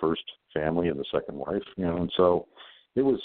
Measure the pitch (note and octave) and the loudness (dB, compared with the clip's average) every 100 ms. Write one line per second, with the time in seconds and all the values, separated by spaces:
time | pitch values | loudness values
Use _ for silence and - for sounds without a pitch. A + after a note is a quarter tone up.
0 | D#2+ E2 - - _ D#2 D#2 E2+ F2 C#2+ | 0 0 -6 -20 _ -2 0 2 0 -2
1 | C#2 D2 - C#2+ C#2+ G2 - - F2 F2 | -2 -4 -4 -8 -4 -4 -6 -4 -2 0
2 | F2 - F2+ F2 - - - - _ B2 | -2 4 4 4 -2 -18 -20 -20 _ 0
3 | C#3 A2 | 2 2